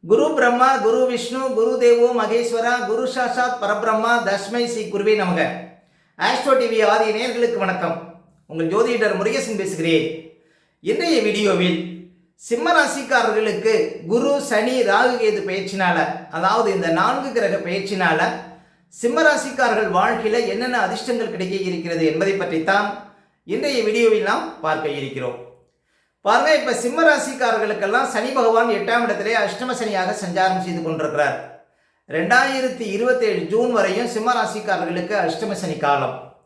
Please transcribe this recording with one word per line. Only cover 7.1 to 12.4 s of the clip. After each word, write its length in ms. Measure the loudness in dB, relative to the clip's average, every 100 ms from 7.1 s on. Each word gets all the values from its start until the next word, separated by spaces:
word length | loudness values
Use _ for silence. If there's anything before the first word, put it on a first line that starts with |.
| 0
நேயர்களுக்கு 420 | -4 -2 -2 0
வணக்கம். 320 | -2 -2 -4 -6 -10 -20 _ _ _
உங்கள் 180 | -6 -2
ஜோதிடர் 420 | 2 2 2 0 0
முருகேசன் 420 | 0 -2 -4 -4
பேசுகிறேன். 440 | -4 -2 2 2 0 -6 -14 -20 _ _ _ _
இன்றைய 320 | -4 -2 0 2 2
வீடியோவில் 520 | 0 2 2 2 0 -4 -12 -18 _ _ _